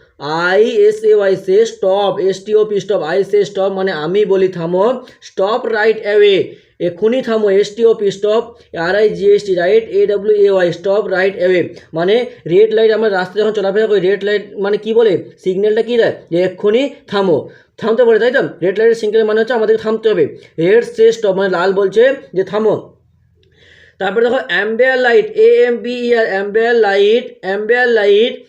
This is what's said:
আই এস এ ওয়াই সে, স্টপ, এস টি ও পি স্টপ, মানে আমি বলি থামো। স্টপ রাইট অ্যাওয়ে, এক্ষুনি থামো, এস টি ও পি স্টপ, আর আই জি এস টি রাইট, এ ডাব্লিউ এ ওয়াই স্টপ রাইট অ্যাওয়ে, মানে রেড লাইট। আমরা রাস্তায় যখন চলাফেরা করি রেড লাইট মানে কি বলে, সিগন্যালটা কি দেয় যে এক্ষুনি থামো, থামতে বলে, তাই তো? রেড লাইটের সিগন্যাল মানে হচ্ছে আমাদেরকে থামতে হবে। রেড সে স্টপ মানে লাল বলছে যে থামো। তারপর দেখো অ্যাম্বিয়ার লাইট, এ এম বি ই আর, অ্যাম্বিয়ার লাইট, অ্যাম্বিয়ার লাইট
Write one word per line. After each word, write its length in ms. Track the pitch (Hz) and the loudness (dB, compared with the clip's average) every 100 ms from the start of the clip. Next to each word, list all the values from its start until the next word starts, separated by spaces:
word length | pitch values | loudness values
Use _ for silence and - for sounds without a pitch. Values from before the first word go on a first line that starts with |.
| _ - | _ -14
আই 520 | 143 160 180 196 233 | -6 -4 0 2 2
এস 340 | 220 208 214 | 4 2 2
এ 100 | 220 | 2
ওয়াই 220 | 208 196 190 | 2 2 -2
সে, 300 | 185 196 226 | 0 0 0
স্টপ, 500 | - 190 196 196 170 | -2 -2 0 -2 -2
এস 240 | 190 190 | -4 -4
টি 100 | 214 | -2
ও 100 | 214 | 0
পি 160 | 208 202 | 0 -2
স্টপ, 920 | 190 190 156 185 190 208 196 190 196 | -2 -4 -2 -2 0 0 0 -2 -4
মানে 180 | 190 190 | -2 -4
আমি 320 | 156 156 202 | -4 -4 0
বলি 240 | 190 190 185 | 0 2 0
থামো। 540 | 175 165 180 220 254 - - | -2 -4 0 0 -2 -10 -20
স্টপ 380 | - - 196 247 226 | -14 -4 -2 -2 -4
রাইট 360 | 220 220 214 | -2 0 0
অ্যাওয়ে, 520 | 202 208 208 185 - - _ - | 0 2 4 2 -2 -8 _ -8
এক্ষুনি 420 | 170 175 220 254 | -8 -2 -2 -2
থামো, 280 | 240 220 208 | -2 -2 0
এস 240 | 196 202 | 0 0
টি 100 | - | 0
ও 100 | 226 | 2
পি 160 | 214 202 | 2 -2
স্টপ, 440 | 190 208 220 226 - _ 170 | -2 -2 -2 -4 -12 _ -8
আর 180 | 170 202 | -2 0
আই 120 | 214 | 0
জি 220 | 175 202 | 0 2
এস 140 | 202 | 2
টি 100 | 196 | 0
রাইট, 340 | 175 175 220 190 | -2 2 0 0
এ 180 | 190 202 | -2 0
ডাব্লিউ 300 | 202 208 208 | 0 0 2
এ 140 | 202 | 2
ওয়াই 220 | 190 175 | 2 0
স্টপ 340 | - 196 202 190 | -2 -2 -2 -2
রাইট 300 | 185 196 190 | -2 -2 0
অ্যাওয়ে, 320 | 180 180 - - - | 0 0 -2 -8 -12
মানে 320 | 160 180 233 240 - 156 | -4 0 0 -2 -10 -2
রেড 240 | 180 220 | 2 2
লাইট। 160 | 214 220 | 2 2
আমরা 200 | 214 220 | 2 0
রাস্তায় 340 | 185 180 202 | -2 -4 -2
যখন 80 | 220 | -2
চলাফেরা 340 | 208 196 202 208 | 0 -2 0 0
করি 140 | 208 | 0
রেড 240 | 180 196 | 0 -2
লাইট 180 | 202 208 202 - | -2 -4 -6 -6
মানে 180 | 196 208 | -4 -4
কি 180 | 214 | 0
বলে, 300 | 226 226 160 - - | 2 2 0 -6 -8
সিগন্যালটা 380 | 185 185 214 214 | -4 0 0 0
কি 140 | 220 240 | -2 0
দেয় 160 | 185 - - | 0 -2 -6
যে 120 | 165 | -2
এক্ষুনি 480 | 180 - 208 233 277 - - | -2 -2 -2 0 -2 -6 -6
থামো, 420 | 202 190 135 - - _ - | -2 0 0 -4 -18 _ -8
থামতে 260 | 220 226 | -4 0
বলে, 140 | 233 220 | 2 2
তাই 120 | 240 | 2
তো? 120 | 254 | 0
রেড 360 | 151 - 180 196 | -4 -4 -4 0
লাইটের 160 | 226 | 0
সিগন্যাল 300 | 226 214 220 | 0 0 0
মানে 160 | 214 220 | 0 0
হচ্ছে 140 | 220 | -2
আমাদেরকে 280 | 240 214 220 | -2 0 0
থামতে 260 | 220 220 220 | -2 -2 0
হবে। 300 | 185 143 - - - | 0 -2 -4 -14 -4
রেড 260 | 170 226 | 2 2
সে 280 | - - 226 | 0 2 2
স্টপ 200 | - 202 | 2 -2
মানে 180 | 185 196 | 0 0
লাল 220 | 175 190 | 0 0
বলছে 420 | 190 196 208 262 269 - | 0 0 2 2 2 -6
যে 100 | 180 | -6
থামো। 480 | 185 208 220 160 - _ _ _ _ _ _ _ _ _ _ - | -4 -2 0 -2 -6 _ _ _ _ _ _ _ _ _ _ -8
তারপর 180 | 196 214 233 | -4 0 0
দেখো 140 | 262 - | 0 -2
অ্যাম্বিয়ার 460 | 180 208 226 262 254 247 | -4 -2 0 0 2 2
লাইট, 200 | 226 214 214 226 | 2 2 2 4
এ 20 | 240 247 | 4 2
এম 80 | 233 | 0
বি 100 | 226 247 240 | -4 -4 -2
ই 20 | 233 | 0
আর, 60 | 220 | 0
অ্যাম্বিয়ার 400 | 190 202 214 233 233 202 | -2 -2 -2 0 2 2
লাইট, 380 | 196 202 240 247 - | 2 2 2 -2 -12
অ্যাম্বিয়ার 440 | 185 202 214 247 247 226 | -8 -6 -2 0 2 2
লাইট 360 | 202 202 247 247 | 2 2 2 -4